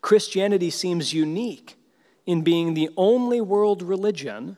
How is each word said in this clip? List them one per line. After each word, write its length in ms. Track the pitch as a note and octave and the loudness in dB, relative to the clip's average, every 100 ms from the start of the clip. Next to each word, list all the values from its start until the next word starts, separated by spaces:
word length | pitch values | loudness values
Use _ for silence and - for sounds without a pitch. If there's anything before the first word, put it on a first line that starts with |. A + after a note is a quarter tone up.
Christianity 680 | - G#3+ G#3 F#3+ G3+ G3 F3 | 4 4 4 -2 0 2 0
seems 420 | - F#3 F3 C#3 | -4 -2 -2 -2
unique 640 | D#3+ D#3 E3+ A#3+ D#3 - - _ _ _ _ | -2 -2 -2 -6 -10 -18 -20 _ _ _ _
in 160 | - E3+ | -2 0
being 320 | D#3+ E3+ E3 | 2 2 2
the 160 | D#3+ D#3 D#3+ | 0 -2 2
only 460 | F#3+ B3 B3 A#3+ | 2 4 2 -2
world 400 | G3+ G3+ G#3 G3+ | 0 2 2 0
religion 760 | F3+ F#3+ G#3 E3+ C#3 G#2+ C#3 | -2 -2 -2 -2 -8 -10 -12